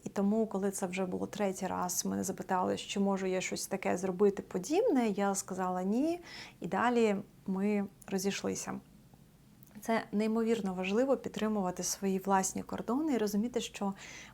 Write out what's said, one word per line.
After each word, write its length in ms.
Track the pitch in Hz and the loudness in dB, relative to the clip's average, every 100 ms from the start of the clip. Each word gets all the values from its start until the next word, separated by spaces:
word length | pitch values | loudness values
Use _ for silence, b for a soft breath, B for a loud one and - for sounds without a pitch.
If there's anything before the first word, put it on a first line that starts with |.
і 60 | - | -4
тому, 380 | 214 196 220 214 | 0 2 2 2
коли 240 | 196 196 | 0 -2
це 140 | 196 185 | -2 -4
вже 180 | 185 185 | -2 -2
було 220 | 185 196 | -2 -6
третій 400 | - 202 185 185 | -2 -2 -2 -2
раз, 380 | 180 180 - 190 | -2 -2 -2 -2
мене 180 | 196 | -2
запитали, 540 | 190 - 185 185 190 190 | -2 -4 -2 0 2 -2
чи 220 | - 202 | -2 0
можу 260 | 196 190 190 | 2 2 0
я 160 | 185 | -2
щось 260 | 185 - - | -2 -6 -4
таке 300 | 190 196 190 | -2 -2 0
зробити 440 | 190 180 202 196 | 0 4 4 2
подібне, 680 | - 190 180 330 494 269 226 | -4 -6 0 2 4 4 4
я 280 | 196 202 190 | 2 0 0
сказала 480 | - 190 185 180 | -4 -2 -2 0
ні, 360 | 185 226 311 349 B B B B | 0 2 2 -2 B B B B
і 60 | 180 | -4
далі 480 | 190 233 240 220 202 - - - | 2 2 4 4 2 -4 -10 -4
ми 380 | 190 202 208 196 - - | 0 2 2 -2 -8 -4
розійшлися. 720 | 190 196 190 196 - - 202 - - - - - - - - - 214 | -2 0 -2 -2 -4 -6 -8 -10 -20 -20 -20 -20 -20 -20 -20 -20 -12
Це 220 | - 226 - | -2 -2 0
неймовірно 640 | 202 220 220 226 226 190 | 0 2 2 2 2 0
важливо, 440 | 185 185 208 269 247 | -2 0 2 4 2
підтримувати 640 | 190 - 214 214 180 180 | 0 -2 0 2 0 -2
свої 360 | 180 - 196 190 | -4 -2 0 0
власні 440 | 190 196 190 196 | 2 2 2 -4
кордони 500 | 185 190 202 254 320 | -6 -6 -2 0 2
і 40 | 240 | 2
розуміти, 440 | 214 202 240 240 | 2 0 0 -2
що 320 | 226 - 202 196 B B B | -4 -4 -4 -6 B B B